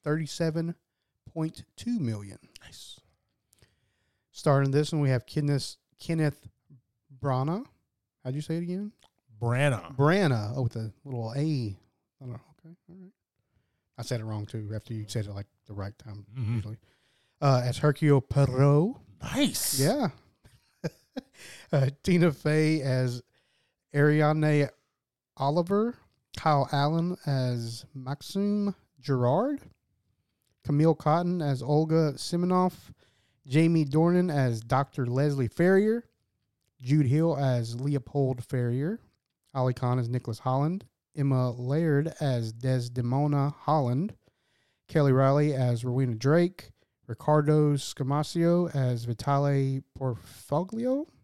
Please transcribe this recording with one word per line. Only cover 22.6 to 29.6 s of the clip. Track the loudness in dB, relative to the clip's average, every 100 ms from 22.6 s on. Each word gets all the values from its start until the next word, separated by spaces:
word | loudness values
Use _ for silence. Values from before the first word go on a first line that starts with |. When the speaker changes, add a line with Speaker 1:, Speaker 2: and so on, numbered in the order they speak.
| 2 0
Speaker 1:
as | 0 0 0 -4 -14 _ _ _ _ _ _
Ariane | 2 4 4 2 2 4 4 2 _ _ _ _ _ _ -4
Oliver. | -2 0 0 0 -2 -6 _ _ _ -4
Kyle | 2 2 2
Allen | 0 0 0 -2 -4 -4
as | -2 -2 -4 -6 -10 -16
Maxime | -16 -12 -12 -8 -4 -2 0 -2 -6 _ _
Gerard. | -2 0 2 2 0 -4